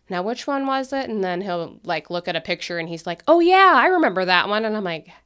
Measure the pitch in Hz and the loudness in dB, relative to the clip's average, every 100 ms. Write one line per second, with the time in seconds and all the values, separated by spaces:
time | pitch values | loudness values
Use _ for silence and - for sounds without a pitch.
0 | - 180 202 247 - 277 269 269 262 269 | -10 -6 -6 -6 -6 -4 -2 -4 -4 -6
1 | 254 220 185 175 196 175 160 - - 160 | -6 -4 -4 -4 -6 -6 -8 -12 -6 -6
2 | - 175 175 165 - 175 - 170 165 170 | -6 -8 -6 -8 -6 -8 -6 -8 -8 -10
3 | 180 170 - 339 339 370 381 277 311 370 | -10 -6 2 4 6 6 6 6 4 2
4 | 254 185 185 180 196 208 220 214 185 160 | 2 0 2 2 2 -2 -2 -4 -6 -8
5 | - - | -12 -20